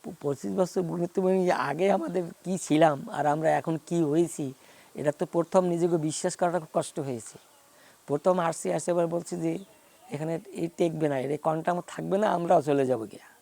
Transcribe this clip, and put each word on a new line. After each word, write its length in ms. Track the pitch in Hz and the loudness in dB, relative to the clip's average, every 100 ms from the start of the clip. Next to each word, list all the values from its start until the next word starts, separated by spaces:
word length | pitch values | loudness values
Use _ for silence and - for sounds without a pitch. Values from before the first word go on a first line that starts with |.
প-, 140 | - 180 | -14 -8
পঁচিশ 300 | 143 139 196 196 | -6 -6 -4 0
বছর 220 | 180 - 170 | 0 0 -2
বলতে 260 | 170 175 - | -4 -2 0
পারি 140 | 185 190 180 - 139 | 2 2 2 0 -2
আগে 160 | 147 190 196 | 0 2 2
আমাদের 240 | 202 180 170 - | 0 -4 -6 -10
কী 100 | 175 185 - | -6 -6 2
ছিলাম 300 | 151 160 139 135 147 | 6 6 4 -6 -2
আর 80 | 143 | 0
আমরা 140 | 151 156 147 | 2 2 2
এখন 140 | 165 160 - | 0 -6 -2
কী 100 | 170 156 | 0 2
হয়েছি, 340 | 156 170 - 139 135 - - - - | 2 2 -2 -8 -10 -20 -20 -16 -4
এটা 140 | 147 - | -4 -2
তো 40 | 170 | -2
প্রথম 280 | 170 165 190 180 | -2 2 2 2
নিজেকে 240 | 170 175 170 156 | 2 2 2 0
বিশ্বাস 260 | - 180 - | -2 -6 0
করাটা 180 | 175 170 | 0 0
খুব 100 | 156 165 | -2 -4
কষ্ট 180 | 151 - 139 | -4 -6 -6
হয়েছে। 280 | 123 - - _ _ _ _ - _ - | -6 -10 -20 _ _ _ _ -20 _ -4
প্রথম 260 | 147 190 185 165 | 0 2 2 0
আসছি, 180 | 165 185 170 | -2 -2 -2
আসে 120 | - | 0
এবার 120 | 175 170 | 0 2
বলছি 200 | 170 170 175 | -2 -4 -4
যে 80 | 165 165 196 - _ _ - | -4 -4 -10 -20 _ _ -12
এখানে 200 | 143 160 165 - 202 | -6 -4 -6 -8 -6
এই 60 | 165 - | -6 0
টেকবে 280 | 170 160 151 | 0 2 0
না, 40 | 135 | 0
এই 180 | 131 151 160 | -2 -2 0
কন্টাম 280 | 160 160 175 - | 0 -2 -2 -6
থাকবে 240 | - 160 196 | -10 -2 2
না, 40 | 214 180 | 2 2
আমরাও 240 | 170 180 139 | 4 4 4
চলে 160 | 139 131 | 2 2
যাবো 140 | 123 104 | 0 -4
গিয়া। 140 | - - - | -12 -20 -20